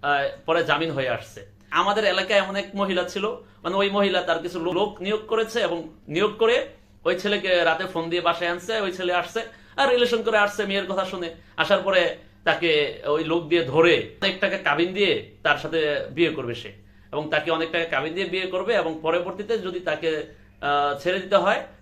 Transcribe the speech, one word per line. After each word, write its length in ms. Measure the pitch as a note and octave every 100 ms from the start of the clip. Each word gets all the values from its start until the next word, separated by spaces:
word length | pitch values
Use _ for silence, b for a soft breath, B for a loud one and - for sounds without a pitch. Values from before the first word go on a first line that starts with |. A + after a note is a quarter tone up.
আহ, 260 | C#3 C#3+ C#3 - -
পরে 180 | E3
জামিন 260 | E3 D3 E3
হয়ে 180 | C#3 B2+
আসছে। 500 | A#2 - - G2 - -
আমাদের 340 | D#3 F#3+ G3+
এলাকায় 360 | G#3 F#3 F#3+ G#3
এমন 160 | F#3+ G3
এক 120 | G3
মহিলা 300 | G3 G3 F3+
ছিল, 320 | F3 G3 G3+ A#3+ B B
মানে 140 | E3 F#3+
ওই 140 | G3
মহিলা 320 | G3+ G3+ F#3
তার 160 | F3 E3
কিছু 220 | E3 F3
লো-, 120 | E3+
লোক 280 | F3+ F3+ -
নিয়োগ 260 | F#3 G#3+ G#3+
করেছে 340 | A3+ A3 A#3+
এবং 280 | F#3+ E3+ D#3+ - -
নিয়োগ 300 | D3+ G#3 G3+
করে 300 | A3+ B3 - - b b
ওই 140 | E3 F3+
ছেলেকে 460 | G#3 G3+ F#3 F3+
রাতে 220 | E3 E3 F#3+
ফোন 240 | E3+ E3
দিয়ে 120 | F3
বাসায় 280 | E3+ E3 F3
আনছে, 300 | F3 F3 A3+
ওই 120 | G3
ছেলে 220 | F3+ F3+
আসছে 280 | F3+ E3+ A3+ A3 B B -
আর 140 | C#4
রিলেশন 320 | B3 A#3+ A#3
করে 160 | G#3+ G#3+
আসছে 280 | G3+ - G3+
মেয়ের 200 | G3 F#3
কথা 180 | G3
শুনে। 300 | F#3 F#3+ E3+ E3 B B
আসার 240 | - G3
পরে 360 | F#3+ F#3+ E3+ - B B
তাকে 580 | - D#3 E3 D3+ C#3+ - -
ওই 180 | D#3
লোক 200 | D3+ E3+
দিয়ে 200 | D#3 E3+
ধরে 520 | C#3 C#3+ E3+ C#3+ - -
অনেক 180 | G3 F#3+
টাকা 180 | F#3+ F#3+
কাবিন 340 | E3 C#3+ F3
দিয়ে 440 | F#3+ G3 B2 - -
তার 160 | D3+ C#3+
সাথে 480 | F3+ E3 D3+ C#3+ -
বিয়ে 200 | C3+ E3
করবে 240 | - A#2+
সে, 180 | A2+ G#2+ - b b b
এবং 180 | C#3 D#3
তাকে 200 | D#3 D#3
অনেক 200 | D#3+ E3
টাকা 140 | E3+
কাবিন 300 | D#3+ C#3 D3+
দিয়ে 120 | E3+ F#3
বিয়ে 200 | F#3 F#3
করবে 280 | F#3 F#3
এবং 240 | A3 E3 D#3+
পরবর্তীতে 560 | D#3+ E3+ F3 F#3+ G3+ A3+
যদি 220 | F#3 F3+
তাকে, 540 | E3+ D3+ D#3+ D#3 - B B -
আহ, 380 | C#3+ C#3+ C#3+ D3
ছেড়ে 220 | F3 F#3+
দিতে 160 | F#3+ G3
হয় 260 | F3+ B3 - -